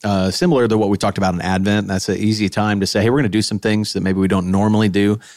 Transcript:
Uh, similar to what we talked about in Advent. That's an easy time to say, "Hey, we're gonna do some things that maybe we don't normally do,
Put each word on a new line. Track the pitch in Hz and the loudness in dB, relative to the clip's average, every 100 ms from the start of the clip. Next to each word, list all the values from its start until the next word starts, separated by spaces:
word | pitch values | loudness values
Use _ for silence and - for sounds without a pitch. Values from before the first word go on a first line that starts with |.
Uh, | 104 98 95 | -2 0 0
similar | - 180 135 117 | 0 2 2 2
to | 110 | 2
what | 101 | 0
we | 101 | 0
talked | 104 101 | -2 -2
about | 95 | -2
in | 87 | -2
Advent. | 90 92 98 104 101 | -2 0 0 0 0
That's | 95 - | -4 -2
an | 95 | -2
easy | 107 107 98 | 0 0 -2
time | - 104 101 | -2 -2 0
to | 95 | 0
say, | 104 | 0
"Hey, | 110 | 2
we're | 139 | 2
gonna | 117 | 0
do | 107 | 0
some | - 104 | -2 -2
things | 110 107 104 | -2 0 -2
that | 101 | -4
maybe | 95 95 | -2 0
we | 95 | 0
don't | 98 90 | 0 0
normally | 98 107 107 107 | 0 2 2 2
do, | 98 101 107 - | 2 2 0 -6